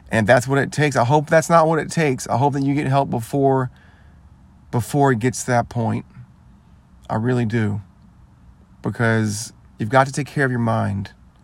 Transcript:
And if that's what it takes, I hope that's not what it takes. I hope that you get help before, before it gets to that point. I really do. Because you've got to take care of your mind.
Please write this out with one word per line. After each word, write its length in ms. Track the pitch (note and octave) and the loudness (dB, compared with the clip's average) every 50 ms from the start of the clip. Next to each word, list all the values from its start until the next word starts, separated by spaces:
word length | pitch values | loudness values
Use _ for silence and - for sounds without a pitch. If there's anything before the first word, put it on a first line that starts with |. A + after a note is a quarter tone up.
| - - | -12 -2
And 140 | - A2+ G#2+ | 0 0 4
if 20 | F#2+ | 4
that's 200 | B2+ B2+ - C3 | 4 4 4 0
what 120 | C#3 C#3 | 0 0
it 120 | B2+ - | 0 -2
takes, 240 | - C#3 D3+ D3 C3 | -2 -2 -2 0 2
I 100 | B2+ A#2 | 0 0
hope 200 | A#2 D3 D#3 D3 | 2 2 2 2
that's 240 | - E3 D#3+ D#3 - | 4 2 2 2 4
not 160 | E3+ E3 D#3+ | 4 4 4
what 140 | D#3+ E3 D3+ | 4 2 0
it 100 | - - | -2 -2
takes. 380 | - E3+ D#3+ C#3+ C3 - - - | -2 0 0 0 0 -2 -4 -4
I 100 | A2+ A#2+ | -2 0
hope 160 | C3+ C#3+ C3 | 0 0 0
that 80 | C#3+ | 0
you 140 | C#3 C#3 C#3 | 0 0 0
get 100 | D3 D3 | 0 0
help 240 | C3+ C3+ C#3 C#3 D#3+ | 0 0 0 0 0
before, 600 | - A#2+ A2+ - - C#3+ C#3 C3+ C3+ C3 B2+ B2 - - - - - - - - - - - - - - - - - - - - | -2 -6 -6 -4 -2 0 2 2 2 2 -2 -4 -8 -14 -20 -20 -20 -20 -20 -20 -20 -20 -20 -20 -20 -20 -20 -20 -20 -20 -18 -6
before 420 | - B2 G#2+ - - D3 C#3+ C#3 | -4 -4 -4 -2 0 2 2 4
it 60 | C3 A2 | 2 2
gets 260 | A2+ B2+ - - - | 0 -2 -4 -4 -4
to 60 | - | 0
that 180 | B2 A#2+ A2+ - | 0 0 0 -2
point. 360 | - A#2+ A2+ A2 G#2+ - - - - - - - - - - - - - _ _ - - _ _ - - - - | -4 -4 -4 -2 -4 -4 -8 -12 -20 -20 -20 -20 -20 -20 -20 -20 -20 -20 _ _ -20 -20 _ _ -20 -20 -12 -6
I 60 | A#2 | -4
really 300 | A2 A2 B2+ B2+ B2 A#2+ | -2 0 0 0 0 0
do. 360 | G#2 A2+ A#2 G#2+ G#2 G2+ G2+ - - - _ - - - - - - - _ - - - - - _ - - - | 0 0 0 0 0 -2 -4 -8 -12 -20 _ -20 -20 -20 -20 -20 -20 -20 _ -20 -20 -20 -20 -20 _ -20 -10 -8
Because 720 | A2+ G#2+ - A#2+ A2+ A2+ A2+ A2 G#2+ G#2 G#2+ - - - - - - - - | -8 -4 0 0 2 2 2 0 -2 -4 -6 -8 -12 -16 -20 -20 -20 -10 -8
you've 100 | A#2+ G#2 | -6 0
got 160 | C3+ C3 C3+ | 2 2 2
to 80 | C#3 C3 | 2 0
take 140 | D#3 C3+ - | -6 -8 -6
care 180 | - D3+ C#3 | -2 -2 -2
of 60 | C3 | 0
your 80 | B2+ A#2+ | 0 0
mind. 540 | A#2 A2+ A2+ A2 G#2+ G2+ G2 G2 G2+ - - _ - - _ - | 0 0 0 0 0 -2 -2 -4 -6 -8 -12 _ -20 -20 _ -20